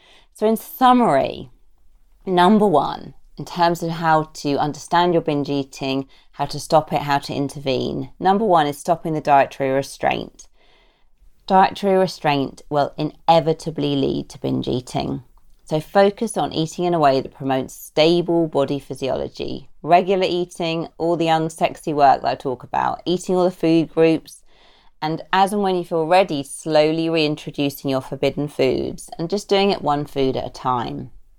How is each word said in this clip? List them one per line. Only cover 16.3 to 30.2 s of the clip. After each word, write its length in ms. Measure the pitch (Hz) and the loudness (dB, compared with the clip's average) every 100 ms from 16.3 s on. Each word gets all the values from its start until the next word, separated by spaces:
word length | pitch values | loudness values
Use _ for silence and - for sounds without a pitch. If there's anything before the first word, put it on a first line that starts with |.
| 190 | -4
on 160 | 147 | -4
eating 320 | - 160 - | -4 -6 -4
in 100 | 175 | -2
a 40 | 170 | 2
way 220 | 139 135 | 2 2
that 140 | - | -2
promotes 400 | - 135 131 - | -8 -4 -4 -6
stable 720 | - - 156 160 175 175 170 160 | -12 -6 2 4 4 2 0 0
body 300 | 139 139 143 | 0 -2 -4
physiology, 920 | - 139 131 143 - - - 135 - - | -8 -8 -4 -4 -6 -8 -10 -10 -14 -8
regular 440 | 151 175 185 190 170 | 2 2 4 0 0
eating, 600 | 175 175 - 165 165 - - | -2 -4 -6 -4 -4 -6 -4
all 180 | 165 165 | -2 0
the 100 | 165 | 2
unsexy 680 | 160 160 - 175 - 165 | 2 0 -2 -4 -4 -4
work 280 | 147 139 135 | 4 4 4
that 60 | 135 | 0
I 60 | |
talk 300 | 135 139 123 | -4 -4 -6
about, 380 | 127 - - 117 | -6 -2 -2 -4
eating 320 | - 180 - 180 | -4 -4 0 2
all 80 | |
the 60 | 180 | 0
food 420 | 185 165 165 156 | 2 2 2 2
groups, 500 | 165 160 160 - - - _ _ _ _ - | 2 4 2 -4 -20 -20 _ _ _ _ -8
and 220 | 156 160 - | -6 -6 -2
as 200 | 190 196 | 2 2
and 100 | 208 | 2
when 140 | 190 180 | 0 -2
you 80 | |
feel 220 | 170 170 156 | -2 -2 4
ready, 360 | 180 190 147 | 4 4 -2
slowly 680 | 135 - 160 151 156 160 165 | -6 -10 0 2 4 2 0
reintroducing 800 | 165 151 151 156 - 139 - 139 | 0 0 -2 -6 -4 -4 -2 -4
your 100 | 131 | -4
forbidden 480 | - 135 139 143 147 | -4 -4 -2 -2 -4
foods 640 | - 131 - 131 - - - | 0 0 0 -4 -10 -12 -8
and 120 | 165 | -6
just 180 | 202 - | -4 0
doing 220 | 196 196 | 2 2
it 120 | - | 0
one 240 | 143 147 147 | -2 -2 -4
food 300 | 139 | -2